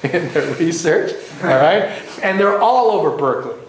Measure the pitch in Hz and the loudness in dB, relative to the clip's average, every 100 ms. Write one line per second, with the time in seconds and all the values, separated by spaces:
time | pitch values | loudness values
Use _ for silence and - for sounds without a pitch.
0 | - 175 147 156 135 135 165 165 165 156 | -2 -2 -2 -2 -2 -2 -2 0 2 2
1 | - - - - 143 135 147 202 - - | 0 -6 -12 -8 0 4 4 4 0 -6
2 | - - 196 190 196 202 226 254 233 208 | -12 -6 -2 2 2 4 4 4 4 2
3 | 151 - 139 117 123 117 | 0 0 -2 -2 -4 -12